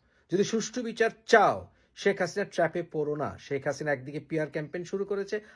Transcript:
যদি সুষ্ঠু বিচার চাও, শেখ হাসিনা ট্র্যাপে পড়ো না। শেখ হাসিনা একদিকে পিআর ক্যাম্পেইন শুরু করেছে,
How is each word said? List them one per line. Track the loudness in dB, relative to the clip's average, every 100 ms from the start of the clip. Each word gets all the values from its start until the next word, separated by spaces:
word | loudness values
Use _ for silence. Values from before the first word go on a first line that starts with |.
| _ _ _
যদি | 0
সুষ্ঠু | 0 0 -4 -6
বিচার | -8 0 0 0 6
চাও, | 8 8 2 -6 _ _ -2
শেখ | 0 0
হাসিনা | -2 -2 -6
ট্র্যাপে | 0 0 0
পড়ো | -6 -4 -2 -2
না। | -4 -6
শেখ | -6 -4 -4
হাসিনা | -4 -2
একদিকে | -2 -4 -12
পিআর | -6 -4 -4
ক্যাম্পেইন | -6 -8 -8
শুরু | -6 -6 -4
করেছে, | -4 -4 -6 -8